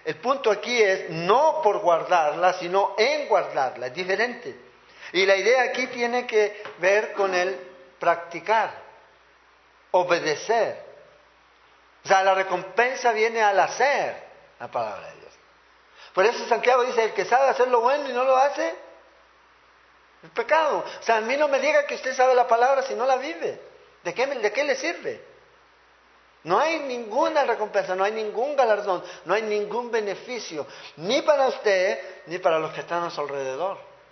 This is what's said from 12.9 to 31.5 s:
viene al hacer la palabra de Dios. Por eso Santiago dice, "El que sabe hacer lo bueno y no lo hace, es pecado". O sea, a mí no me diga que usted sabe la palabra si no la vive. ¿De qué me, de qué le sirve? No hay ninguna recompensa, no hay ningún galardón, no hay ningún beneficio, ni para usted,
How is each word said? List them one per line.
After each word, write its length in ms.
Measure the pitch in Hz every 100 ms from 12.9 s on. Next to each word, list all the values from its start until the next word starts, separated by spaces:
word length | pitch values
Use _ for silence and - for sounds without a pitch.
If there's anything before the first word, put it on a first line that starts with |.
| 262 247
viene 300 | 214 220 226
al 180 | 208 196
hacer 640 | 156 - 262 254 139 - - - - -
la 100 | 120
palabra 380 | 127 110 98 76
de 80 | -
Dios. 140 | - - _ _ _ _ _ - -
Por 120 | - 202
eso 200 | 240 233
Santiago 360 | 226 240 254
dice, 200 | 254 220
"El 100 | 220
que 120 | 208 180
sabe 240 | 240 269
hacer 180 | 233 254
lo 140 | 240
bueno 280 | 240 294 277
y 40 |
no 100 | 247
lo 120 | 262 262
hace, 380 | 277 302 330 - - - _ _ _ _ _ _ _ _ _ _ _ _
es 60 | 165
pecado". 520 | - 226 311 302 196 - -
O 40 |
sea, 140 | - 226
a 40 |
mí 160 | 220 277
no 100 | 302
me 120 | 269
diga 260 | 285 294 285
que 100 | 226
usted 200 | 254 254
sabe 180 | 254
la 140 | 247 240
palabra 340 | 233 247 277
si 140 | 247 214
no 100 | 262
la 120 | 262
vive. 440 | 277 339 240 123 - - - _
¿De 100 | 175
qué 120 | 170 269
me, 100 | 262
de 180 | 208
qué 100 | 262
le 120 | 294 233
sirve? 460 | 311 339 185 107 - - _ _ _ _ _ _ _ _ _ _ 151
No 100 | 196
hay 180 | 311 320
ninguna 640 | 277 240 220 233 330 311
recompensa, 500 | 247 208 208 202 185
no 120 | 185 202
hay 80 |
ningún 420 | 220 214 190 277 277
galardón, 480 | 240 208 190 175 - - 156
no 80 |
hay 80 | 202
ningún 500 | 220 208 202 214 240
beneficio, 720 | 226 208 185 - 240 - 156 135 - - -
ni 260 | 170 269
para 280 | 311 285
usted, 720 | 262